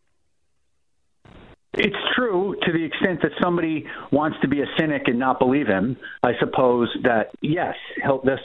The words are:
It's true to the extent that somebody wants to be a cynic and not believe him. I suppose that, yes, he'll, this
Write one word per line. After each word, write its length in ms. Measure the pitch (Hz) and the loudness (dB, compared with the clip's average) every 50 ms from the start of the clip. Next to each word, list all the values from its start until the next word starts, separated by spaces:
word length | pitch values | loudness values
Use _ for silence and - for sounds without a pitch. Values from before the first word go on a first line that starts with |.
| _ _ _ _ _ _ _ _ _ _ _ _ _ _ _ _ _ _ _ _ _ _ _ _ _ - - - - - - - _ _ - | _ _ _ _ _ _ _ _ _ _ _ _ _ _ _ _ _ _ _ _ _ _ _ _ _ -20 -20 -20 -20 -20 -20 -20 _ _ -4
It's 220 | - 226 208 - - - - - | -2 -2 -2 -2 -4 -4 -2 -2
true 400 | - 254 233 190 175 190 202 175 - - | -2 0 0 0 0 0 -2 -4 -4 -2
to 80 | 180 | -2
the 120 | 165 165 165 | 0 0 -2
extent 380 | 151 - - - 196 180 151 | -4 -2 -2 0 0 0 0
that 100 | - 156 - - | 0 -2 0 0
somebody 440 | - 180 175 175 165 165 160 151 - - - - - - | 0 0 2 0 0 0 -2 -4 -6 -8 -12 -14 -4 0
wants 260 | - 139 151 156 - - | 0 2 2 0 -2 -2
to 60 | - - | -2 0
be 140 | 143 143 | 0 0
a 40 | 131 - - - | -2 0 0 0
cynic 280 | 160 156 147 135 - - | 0 0 0 0 0 0
and 100 | 123 120 | 0 2
not 200 | 131 131 131 - | 2 2 2 4
believe 280 | 131 127 131 143 - - | 4 4 4 4 2 2
him. 300 | 98 95 95 127 131 - - - - - - | 2 2 0 0 -2 -6 -10 -14 -6 -2 0
I 80 | 120 117 - | 0 0 0
suppose 560 | 151 - - - 131 123 123 120 120 113 - - - | 0 0 2 2 4 4 4 4 2 0 0 0 2
that, 280 | 127 117 110 104 - - - | 2 2 2 2 -2 -4 -4
yes, 340 | - 151 151 180 156 104 - - - - - - - | -2 -2 0 0 -2 -4 -6 -8 -12 -12 -10 -4 -2
he'll, 180 | - 135 131 | 0 0 2
this 180 | - 131 135 127 - | 2 0 0 0 0